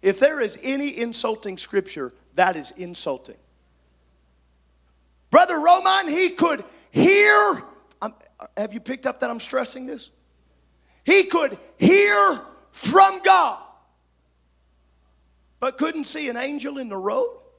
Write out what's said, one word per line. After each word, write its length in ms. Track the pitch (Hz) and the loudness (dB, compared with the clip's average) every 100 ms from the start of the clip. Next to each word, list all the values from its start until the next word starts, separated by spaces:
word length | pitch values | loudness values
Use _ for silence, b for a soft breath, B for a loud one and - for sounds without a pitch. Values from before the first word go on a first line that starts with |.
If 180 | 190 196 | -2 2
there 200 | 285 311 | 0 0
is 180 | 220 - | -6 -6
any 340 | 254 277 285 269 | -8 -6 -6 -6
insulting 600 | 233 226 226 220 202 185 | -8 -6 -6 -8 -10 -12
scripture, 560 | - 202 190 - 127 _ b | -6 -6 -6 -10 -12 _ b
that 200 | - 180 | 0 0
is 160 | 170 135 | 0 -10
insulting. 640 | - 180 175 - 131 - - _ _ _ _ _ _ _ _ _ _ _ _ _ _ _ _ _ _ _ | -14 -12 -10 -8 -8 -12 -20 _ _ _ _ _ _ _ _ _ _ _ _ _ _ _ _ _ _ _
Brother 300 | 294 359 339 | 4 4 2
Roman, 480 | 311 359 370 381 359 | 4 4 4 0 0
he 220 | 311 370 | -2 -2
could 340 | - 339 285 - b b | 0 -2 -2 -8 b b
hear, 720 | - 349 403 415 415 415 311 - - _ _ | 2 4 6 6 4 2 -2 -8 -20 _ _
I'm, 120 | 220 - _ _ - | -14 -14 _ _ -16
have 180 | - 208 | -10 -8
you 60 | 214 | -10
picked 260 | - 254 | -12 -8
up 140 | 262 247 | -8 -6
that 100 | 247 | -8
I'm 100 | 233 | -8
stressing 460 | - 254 247 254 | -6 -6 -6 -10
this? 240 | 254 285 - _ _ _ _ _ _ _ _ _ | -14 -16 -18 _ _ _ _ _ _ _ _ _
He 220 | - 392 | 2 2
could 320 | 381 339 285 - - _ | 4 0 -2 -4 -20 _
hear 640 | - 381 403 415 392 262 - - _ | 4 6 4 4 2 2 -10 -20 _
from 500 | - - 330 392 381 | -10 0 6 6 4
God, 380 | 381 381 294 196 - _ _ _ _ _ _ _ _ _ _ _ _ _ _ _ _ _ _ _ | 4 4 4 -4 -16 _ _ _ _ _ _ _ _ _ _ _ _ _ _ _ _ _ _ _
but 180 | 262 254 | -8 -4
couldn't 280 | 311 320 | -4 -4
see 240 | 285 311 285 | -8 -8 -8
an 80 | 233 | -6
angel 400 | 269 294 269 277 | -8 -8 -10 -10
in 120 | 247 | -10
the 80 | 196 | -6
road. 380 | 190 220 - - _ | -4 -2 -4 -8 _